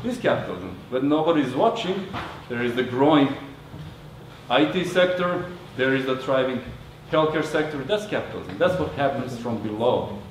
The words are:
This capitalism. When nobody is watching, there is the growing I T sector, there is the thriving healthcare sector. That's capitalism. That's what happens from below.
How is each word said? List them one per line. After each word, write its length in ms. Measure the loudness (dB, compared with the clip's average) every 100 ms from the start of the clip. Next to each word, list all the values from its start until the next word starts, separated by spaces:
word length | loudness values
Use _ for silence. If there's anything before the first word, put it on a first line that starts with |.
This 160 | -6 -2
capitalism. 580 | 0 0 -2 -8 -10 -12 -6
When 180 | -2 2
nobody 340 | 4 4 4
is 120 | 2
watching, 540 | 2 2 2 -2 -4 -4 -8 -10 -12 -8
there 140 | -2
is 100 | 0
the 80 | 0
growing 460 | 0 4 6 8 6 2 -10 -14 -16 -14 -14 -16 -16 -18 -18 -16 0
I 160 | 4
T 200 | 4 2
sector, 600 | 0 4 4 4 0 0 -4 -10 -10 0
there 180 | 2
is 120 | 2 2
the 100 | -2
thriving 440 | 0 2 2 -2 -6 -12 -16 -18 -2
healthcare 320 | 2 2 2
sector. 340 | 0 0 -2 -4
That's 220 | -2 -2 0
capitalism. 520 | -4 -4 -8 -8 0
That's 200 | 2 2
what 100 | -2
happens 460 | 0 0 0 -4 -6
from 240 | -4 -4
below. 560 | -4 0 2 2 0 -8 -14